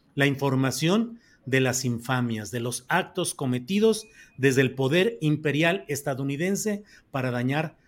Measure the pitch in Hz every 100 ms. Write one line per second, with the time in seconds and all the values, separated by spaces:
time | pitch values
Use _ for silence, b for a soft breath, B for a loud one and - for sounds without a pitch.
0 | _ - 143 139 143 131 135 - 156 208
1 | 233 B B B - 131 131 120 127 117
2 | - 127 120 110 101 123 120 - - 170
3 | 180 185 170 - 131 123 123 202 220 214
4 | - B B - 135 127 131 127 131 170
5 | 208 - 156 151 156 139 165 190 - 143
6 | 151 131 139 139 180 196 214 202 B B
7 | _ 135 127 120 123 143 160 b